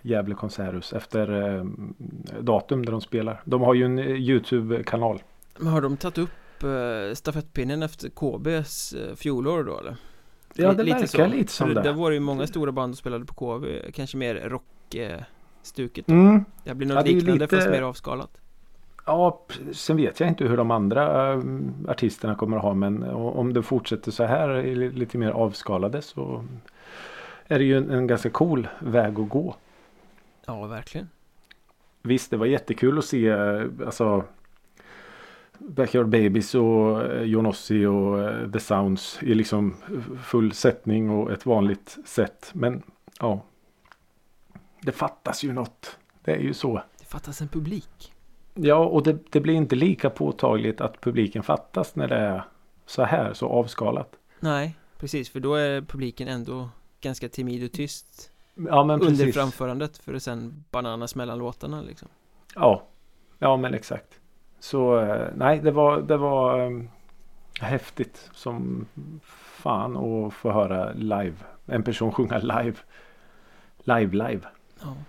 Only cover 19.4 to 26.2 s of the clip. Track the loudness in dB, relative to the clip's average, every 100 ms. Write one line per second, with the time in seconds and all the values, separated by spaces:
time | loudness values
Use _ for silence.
19.4 | -14 -14 -12 -8 0 2 2 2 0 2
20.4 | 2 2 4 4 4 4 4 4 2 0
21.4 | -2 -4 -6 -6 -6 0 -2 0 -4 -2
22.4 | -2 0 0 2 0 -2 -4 -4 -4 -2
23.4 | 0 0 0 -2 0 -6 -6 -2 0 2
24.4 | 2 0 -2 -2 -4 -4 -4 0 0 2
25.4 | 0 0 -4 -2 0 -4 -8 -10